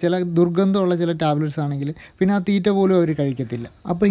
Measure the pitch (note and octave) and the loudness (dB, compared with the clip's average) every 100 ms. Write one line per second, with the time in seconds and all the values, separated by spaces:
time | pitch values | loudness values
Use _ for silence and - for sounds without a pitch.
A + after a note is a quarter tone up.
0 | F3 F3+ F3+ E3+ F3 E3+ G3 G3 F3+ F3+ | -2 0 0 2 2 2 2 2 0 0
1 | E3+ E3 D#3+ D3 D3+ D3 D3 C#3+ C#3+ D#3 | -2 0 0 0 -2 -4 -6 -4 -6 -8
2 | - - F#3 G#3 F#3 G3+ G3 G3 F#3+ F#3 | -12 -2 0 0 0 0 2 2 4 4
3 | E3 D3+ C#3 B2 A#2 A#2 A#2 - - F3 | 2 0 -2 -2 -6 -8 -10 -12 -6 0
4 | G3+ | 2